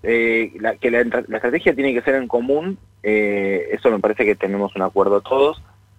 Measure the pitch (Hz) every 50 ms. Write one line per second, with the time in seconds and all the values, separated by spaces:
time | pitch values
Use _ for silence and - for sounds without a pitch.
0 | - 107 117 117 117 117 113 113 110 - - - 107 113 - - - 120 117 120
1 | 120 117 120 120 - - 110 110 - 120 143 - - - 143 135 139 139 120 120
2 | - 143 135 135 127 117 120 120 120 131 139 151 170 190 190 - - _ _ _
3 | - 107 107 107 104 101 101 101 98 98 98 90 - - 107 - - 123 110 101
4 | 101 107 107 - 107 104 101 - 101 95 98 101 101 98 - 98 95 92 95 98
5 | 95 98 101 101 - - 131 135 143 151 156 - - - _ _ _ _ _